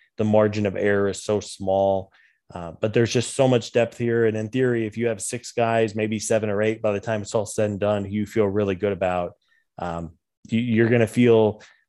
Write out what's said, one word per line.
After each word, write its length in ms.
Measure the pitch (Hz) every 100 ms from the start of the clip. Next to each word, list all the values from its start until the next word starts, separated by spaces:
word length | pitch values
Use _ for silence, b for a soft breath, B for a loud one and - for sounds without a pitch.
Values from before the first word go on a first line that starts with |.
| b -
the 60 |
margin 420 | 107 107 107 107 101
of 100 | 95
error 340 | 101 101 101
is 120 | 92
so 160 | - 104
small, 720 | - - 95 98 98 95 92 b b b -
uh, 180 | 90 85 -
but 140 | 113
there's 180 | 120 117
just 240 | 123 - -
so 120 | 131
much 240 | 120 -
depth 260 | 120 117 -
here. 280 | 117 117 113
And 120 | 110
in 120 | 107
theory, 360 | 131 127 117 110
if 100 | 113
you 100 | 117
have 140 | 104
six 300 | - 120 -
guys, 440 | - 113 113 113 110
maybe 240 | 110 110
seven 300 | - 110 107
or 120 | 101
eight, 200 | 110 110
by 100 | 110
the 80 | 101
time 220 | - 107
it's 120 | 98 113
all 100 | 98
said 240 | - 104
and 80 | 98
done, 260 | 101 104 98
who 60 |
you 140 | 104 104
feel 200 | 113 101
really 300 | 104 98 90
good 180 | 104
about, 400 | 92 92 90 87 - _ _ _ -
um, 320 | 87 85 82 - _ _ -
you, 100 | 117
you're 300 | 123 110 113
gonna 180 | 120 110
feel 540 | 123 120 110 107 104 B B